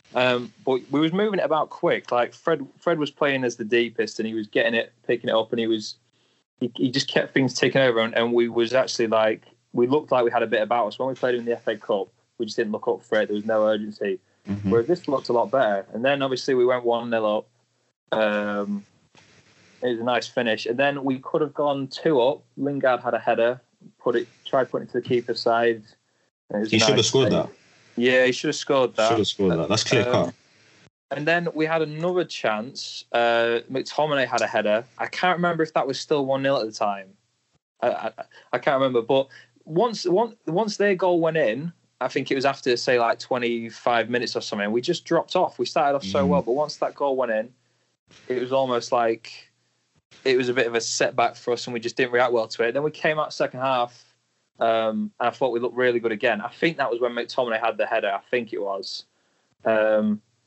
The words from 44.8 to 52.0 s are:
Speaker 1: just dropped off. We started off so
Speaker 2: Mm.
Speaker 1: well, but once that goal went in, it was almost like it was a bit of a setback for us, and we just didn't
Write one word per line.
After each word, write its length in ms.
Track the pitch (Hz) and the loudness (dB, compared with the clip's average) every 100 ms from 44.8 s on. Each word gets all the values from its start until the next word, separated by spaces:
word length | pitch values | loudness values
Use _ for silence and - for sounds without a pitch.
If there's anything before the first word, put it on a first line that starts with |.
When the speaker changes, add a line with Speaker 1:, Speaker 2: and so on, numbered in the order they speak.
Speaker 1:
just 240 | 127 170 | 0 -4
dropped 320 | - 165 - 185 | 0 0 0 0
off. 220 | 156 - | 0 -2
We 40 | |
started 320 | 120 170 143 143 | -2 0 2 0
off 80 | |
so 200 | 95 143 143 | 0 0 2
Speaker 2:
Mm. 20 | |
Speaker 1:
well, 140 | 143 | 2
but 100 | 113 | 2
once 240 | 135 147 - | 0 -2 -2
that 160 | 139 - | -6 -2
goal 180 | 143 131 | -2 0
went 140 | 120 | 0
in, 160 | 110 120 _ _ _ _ _ _ - - | -2 -4 _ _ _ _ _ _ -18 -6
it 120 | 127 | -6
was 120 | 127 | -2
almost 380 | 135 131 120 - | 0 0 -2 0
like 580 | 123 117 117 - - - _ _ _ _ _ _ - | 0 2 0 -6 -20 -20 _ _ _ _ _ _ -6
it 120 | 135 127 | 0 2
was 120 | 123 | 2
a 40 | |
bit 120 | 123 120 | 0 0
of 80 | |
a 60 | 117 | 0
setback 560 | - - 139 123 117 - | -2 -2 0 2 0 -2
for 160 | - | -4
us, 140 | 117 - | -4 -4
and 60 | |
we 60 | 120 | -6
just 160 | 117 | -4
didn't 140 | - | -2